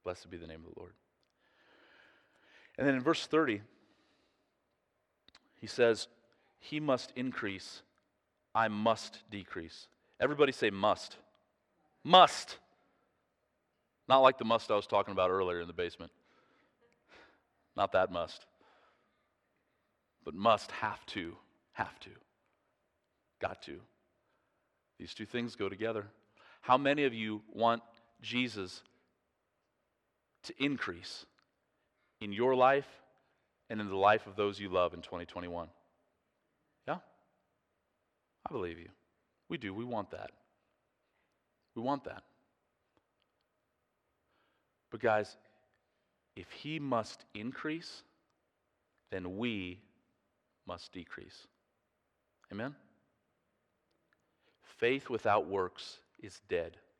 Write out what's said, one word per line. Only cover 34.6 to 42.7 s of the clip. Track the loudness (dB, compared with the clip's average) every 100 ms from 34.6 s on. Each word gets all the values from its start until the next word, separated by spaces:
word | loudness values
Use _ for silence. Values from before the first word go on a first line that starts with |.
| -2
love | 2 2
in | -2
twenty | -12 -12 -10
twenty-one? | -10 -10 -10 -12 _ _ _ _ _ _ _ _ _ _ _ -10
Yeah? | -10 -10 _ _ _ _ _ _ _ _ _ _ _ _ _ -10
I |
believe | -6 -6 -8
you. | -16 -20 _ _ _ _ _
We | -8
do. | -6
We | -8
want | -6 -8 -8
that. | -12 -14 _ _ _ _ _ _ _ _ _ _ _ _ _ _
We | -8
want | -4 -4
that. | -8 -16 _ _ _ _ _